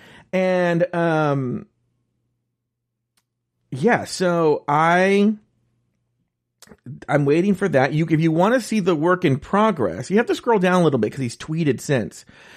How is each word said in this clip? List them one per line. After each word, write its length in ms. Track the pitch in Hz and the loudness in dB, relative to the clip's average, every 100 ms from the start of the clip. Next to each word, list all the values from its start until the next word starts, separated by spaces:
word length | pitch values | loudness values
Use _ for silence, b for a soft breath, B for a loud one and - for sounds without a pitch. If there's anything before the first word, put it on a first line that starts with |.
| B B B | B B B
And, 600 | 185 185 180 175 170 175 | -2 0 0 0 0 -2
um, 760 | 175 170 160 151 139 127 135 - _ _ _ _ _ _ _ _ _ _ _ _ _ _ _ _ _ _ _ _ | -2 -2 0 0 -2 -4 -8 -12 _ _ _ _ _ _ _ _ _ _ _ _ _ _ _ _ _ _ _ _
yeah, 340 | 127 185 226 | -4 0 0
so 600 | - - 180 175 160 147 - | -4 -4 -2 0 2 0 0
I, 680 | 147 160 175 190 196 202 214 _ _ _ _ _ _ _ _ _ _ _ _ - - - - - | 0 2 2 2 2 2 0 _ _ _ _ _ _ _ _ _ _ _ _ -20 -20 -20 -16 -4
I'm 180 | 131 143 | 0 2
waiting 280 | 151 190 | 2 2
for 140 | 190 196 | 0 0
that. 240 | 143 131 | 0 0
You, 140 | 151 165 | 0 0
if 100 | 156 | 2
you 120 | 165 | 2
wanna 280 | 160 190 254 | 2 2 2
see 200 | - 220 | 0 -2
the 160 | 185 165 | 0 0
work 280 | 165 180 | 2 0
in 140 | 175 131 | 0 -2
progress, 720 | - 196 220 165 101 85 120 | -2 0 0 0 -4 -4 -2
you 60 | 196 | 0
have 100 | 247 | 0
to 80 | |
scroll 240 | 359 262 220 | -2 0 2
down 220 | 180 180 | 2 4
a 40 | |
little 140 | 165 135 | 4 2
bit 140 | 107 | 0
'cause 80 | 127 | -4
he's 160 | 127 - | -8 -8
tweeted 440 | - 160 156 113 | -8 -4 -2 -2
since. 440 | - 135 98 - - B B | -2 -2 -4 -10 -20 B B